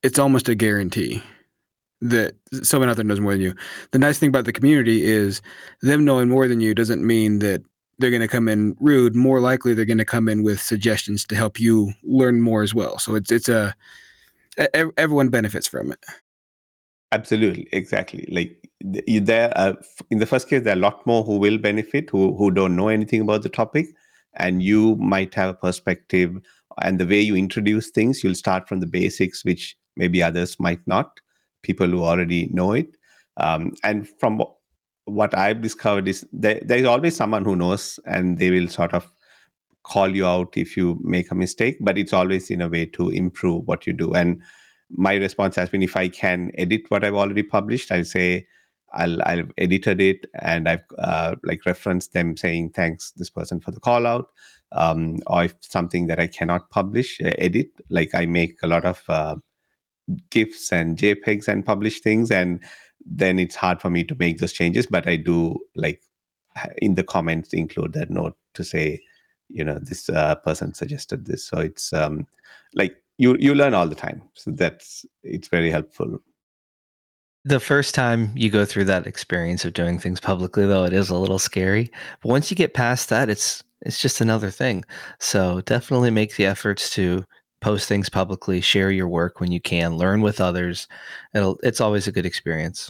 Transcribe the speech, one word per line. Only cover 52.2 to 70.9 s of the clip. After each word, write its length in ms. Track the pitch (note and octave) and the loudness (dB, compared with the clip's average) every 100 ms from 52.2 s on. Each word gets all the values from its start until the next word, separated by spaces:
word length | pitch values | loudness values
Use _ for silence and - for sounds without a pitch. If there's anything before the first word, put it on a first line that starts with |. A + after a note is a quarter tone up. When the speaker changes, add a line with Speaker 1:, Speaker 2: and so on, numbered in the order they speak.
| E2+ D#2 | -2 -2
Speaker 2:
saying, 320 | F2 E2+ E2 | -2 -2 -4
"Thanks 400 | - E2+ D#2+ - | -2 -4 -4 -14
this 180 | - D#2+ | -14 -12
person 320 | - E2 F2 | -10 -8 -8
for 100 | - | -10
the 100 | - | -6
call 260 | - A#2+ A#2+ | 0 2 2
out." 240 | A#2+ B2+ _ - _ _ | -2 -6 _ -20 _ _
Um, 460 | - E2 D#2+ D#2+ E2 - | -2 0 0 -4 -6 -2
or 180 | F2 | 0
if 100 | F2 - | 0 -4
something 460 | - F#2+ F2 F2 E2+ | -6 -4 -2 -2 -2
that 120 | E2 | -2
I 80 | F2 | -2
cannot 440 | - E2+ F2 _ | -2 -2 -4 _
publish, 500 | G#2 F#2+ A2 B2+ - | -4 -2 -2 -4 -4
uh, 120 | F2 - | -4 0
edit, 320 | F2+ F2 - _ - | 0 0 -4 _ -4
like, 240 | F2 D#2+ | -2 -2
I 100 | F2 | -2
make 380 | E2+ F2 E2 - | 0 0 -2 -4
a 40 | E2 | -2
lot 200 | E2+ F2+ | 0 0
of, 160 | F2+ - | -6 -4
uh, 280 | D#2+ D#2 D#2+ _ _ _ _ _ _ - - _ | -4 -4 -8 _ _ _ _ _ _ -10 -10 _
gifs 420 | A2+ A2 - - | 0 0 -4 -4
and 240 | F2 E2 D#2+ | -2 -2 0
J 180 | G#2 | 0
pegs 340 | G2+ - G#2 G#2 | 0 -2 -2 -2
and 180 | G2+ F#2+ | -2 -2
publish 340 | G2+ G#2+ - | -2 -2 -2
things, 300 | A2 A2 A#2 | 0 2 2
and 280 | G2 F2+ F2 - - - _ | 2 0 -4 -10 -20 -20 _
then 340 | - - F#2+ F#2 | -14 0 2 2
it's 180 | F2 - | 0 -2
hard 260 | F#2 F2+ | -2 -2
for 80 | F#2 | -2
me 140 | F2 | -2
to 120 | E2+ C#2 | -2 -2
make 200 | F2 D#2+ | -2 -2
those 160 | F2 | -6
changes, 320 | - E2+ G#2 B2 | -2 0 0 0
but 200 | F2+ E2+ | -2 0
I 100 | E2 | -2
do, 420 | E2+ E2+ E2 - - | 0 0 0 -4 -10
like, 260 | - E2 - _ _ _ _ _ - | -6 -6 -6 _ _ _ _ _ -14
ha-, 140 | - - | -12 -2
in 160 | G2+ | 0
the 100 | F2+ | 0
comments 480 | F#2 F#2 E2 D#2+ - | 0 -2 -2 -4 -4
include 400 | - E2 - D#2+ | -6 -4 -6 -6
that 160 | - - | -6 -6
note 300 | F#2 E2 - _ | -4 -6 -8 _
to 100 | - | -12
say, 380 | E2+ E2+ D#2 - _ _ _ _ _ | -6 -2 -2 -4 _ _ _ _ _
you 140 | - | -8
know, 140 | D2+ D2 | -6 -6
"This, 260 | - - - | -8 -10 -4
uh, 260 | D#2 D2+ D#2 | 0 0 0
person 360 | - - D2+ | -2 -4 -6
suggested 540 | - - | -8 -10